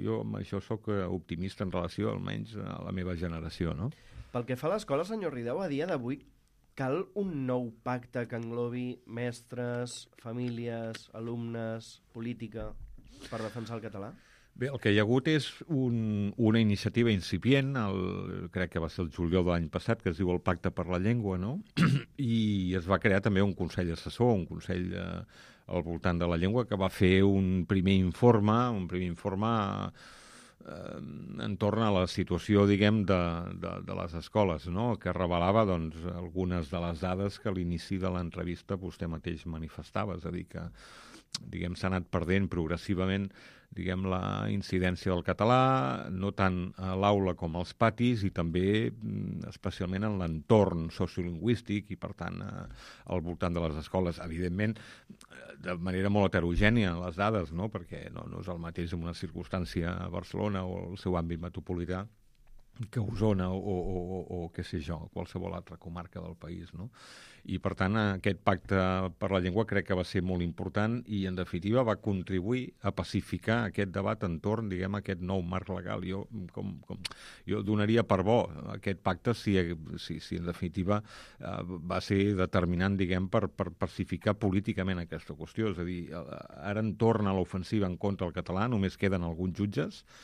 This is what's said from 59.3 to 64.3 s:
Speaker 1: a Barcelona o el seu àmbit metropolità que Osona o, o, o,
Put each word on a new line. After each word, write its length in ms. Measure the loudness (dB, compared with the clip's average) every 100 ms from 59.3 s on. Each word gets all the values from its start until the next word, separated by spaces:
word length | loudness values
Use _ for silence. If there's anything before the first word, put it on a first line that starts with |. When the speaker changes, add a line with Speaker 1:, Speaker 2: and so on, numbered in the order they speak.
| -8 -6 -4 -2 -2 -2 -4
Speaker 1:
a 120 | -6
Barcelona 540 | -8 -6 -4 -2 -2 -4
o 260 | -6 -8
el 60 | -6
seu 200 | 0 0
àmbit 260 | 0 -4
metropolità 640 | -6 -8 -6 -4 -2 -4 -6 -14 _ _ -20 -20 -18 -12 -6
que 80 | -4
Osona 500 | -2 2 2 4 0
o, 80 | -2
o, 180 | -2 -2
o, 420 | 0 -2 -4 -6 -6